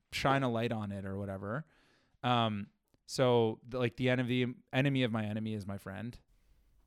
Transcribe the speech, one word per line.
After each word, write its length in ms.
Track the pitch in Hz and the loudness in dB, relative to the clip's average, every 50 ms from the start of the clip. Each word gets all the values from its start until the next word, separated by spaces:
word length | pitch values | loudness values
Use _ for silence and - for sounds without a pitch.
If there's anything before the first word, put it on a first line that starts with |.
| _ _ - | _ _ -6
shine 300 | - - 143 135 135 135 | -2 0 2 2 2 2
a 80 | 123 | 0
light 220 | 117 113 117 120 117 | 0 0 0 -2 -2
on 200 | 110 107 101 101 | -4 -4 -6 -6
it 120 | 101 95 | -6 -6
or 100 | 98 95 98 | -6 -6 -6
whatever. 480 | 101 98 98 95 101 98 110 143 156 _ _ _ _ _ _ _ _ _ _ _ - | -6 -6 -6 -6 -6 -6 -6 -6 -8 _ _ _ _ _ _ _ _ _ _ _ -2
Um, 420 | 123 123 120 117 110 107 101 101 - _ _ _ _ _ _ _ | 0 2 2 2 0 0 -4 -6 -10 _ _ _ _ _ _ _
so 540 | - - - 135 123 120 120 113 110 110 - - 120 | -6 0 2 4 6 6 6 4 4 0 -2 -8 -8
the, 100 | 117 127 | -4 -2
like, 180 | 123 117 - | -2 -2 0
the 120 | - 127 127 | 0 2 2
enemy, 380 | 127 127 127 117 123 127 123 120 127 - - _ - | 2 2 2 2 2 2 2 0 -2 -6 -10 _ 0
enemy 300 | 131 135 143 139 131 127 | 2 2 4 4 2 2
of 80 | 117 110 | 2 0
my 120 | 113 107 | 0 -2
enemy 300 | 104 104 110 107 110 110 | -2 -2 -4 -4 -4 -4
is 120 | 104 95 | -4 -6
my 100 | 98 98 98 | -6 -8 -8
friend 380 | - 101 95 95 110 120 120 - _ _ _ _ _ _ _ _ _ _ _ _ _ | -10 -10 -10 -10 -10 -10 -12 -14 _ _ _ _ _ _ _ _ _ _ _ _ _